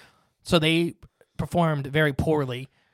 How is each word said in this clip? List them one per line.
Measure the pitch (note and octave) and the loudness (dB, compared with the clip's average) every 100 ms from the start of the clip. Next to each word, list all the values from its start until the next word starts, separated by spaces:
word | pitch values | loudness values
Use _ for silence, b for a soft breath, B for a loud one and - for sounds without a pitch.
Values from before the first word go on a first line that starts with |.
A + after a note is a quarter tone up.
| b b b b | b b b b
So | - F3 | 0 2
they | D#3+ E3 E3+ - - _ _ - | 4 2 0 -4 -20 _ _ -10
performed | D#3 F3 E3 C#3+ C3 | -4 0 0 0 -2
very | D3+ D3+ | 0 0
poorly | C3 E3 D#3 C3 A#2+ C3+ _ _ | 0 0 0 0 -6 -12 _ _